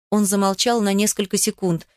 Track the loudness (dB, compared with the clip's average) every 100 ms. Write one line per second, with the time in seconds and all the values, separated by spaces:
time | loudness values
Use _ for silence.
0 | _ 0 2 2 0 0 0 0 0 0
1 | 0 -2 -4 -2 -2 -2 -2 -2 -6